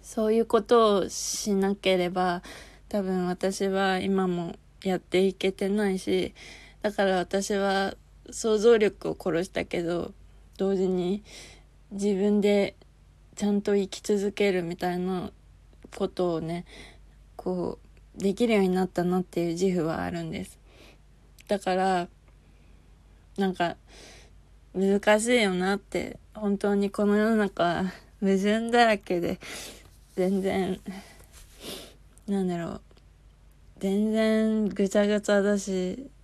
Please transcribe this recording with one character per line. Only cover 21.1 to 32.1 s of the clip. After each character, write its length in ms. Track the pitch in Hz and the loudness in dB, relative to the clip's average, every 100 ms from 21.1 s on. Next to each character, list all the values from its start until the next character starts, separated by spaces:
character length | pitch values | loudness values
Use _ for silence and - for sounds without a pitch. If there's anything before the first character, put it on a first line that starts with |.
| - - - - | -20 -20 -20 -4
だ 100 | 202 | -4
か 160 | 196 | 0
ら、 340 | 185 190 185 175 - - - - - - - - - - - - - | 0 2 0 -2 -10 -20 -20 -20 -20 -20 -20 -20 -20 -20 -20 -20 -4
な 120 | 196 | -2
ん 60 | |
か、 220 | 180 170 - - - - - - - - - - | 0 -4 -4 -18 -20 -20 -20 -20 -20 -20 -20 -12
難 460 | 185 196 202 208 214 | -2 2 2 4 2
し 160 | 226 247 | 4 2
い 60 | |
よ 120 | 214 | 2
な 220 | 180 185 202 | 0 0 -2
っ 20 | |
て、 400 | - 180 - - - | -4 -6 -6 -10 -18
本 220 | - 208 202 | -6 -2 0
当 180 | 202 | 0
に 160 | 202 202 | 0 0
こ 140 | - | 0
の 120 | 208 208 | 2 2
世 140 | 214 | 2
の 60 | 226 | 2
中 260 | 202 - | 0 0
は 200 | 170 165 190 - - - | 0 0 -4 -6 -20 -4
矛 160 | 196 196 | 0 2
盾 340 | 202 220 233 | 2 0 0
だ 160 | 240 233 | 4 4
ら 120 | 208 | 2
け 220 | - 180 | -2 -2
で、 200 | 170 190 - - - - - - - | -2 -6 -10 -14 -16 -18 -20 -20 -16
全 260 | - 185 196 | -2 0 0
然、 400 | 190 190 190 190 - 190 - - - - - - - - - - - | 0 -2 -2 -4 -8 -14 -16 -20 -20 -20 -20 -20 -14 -14 -16 -20 -20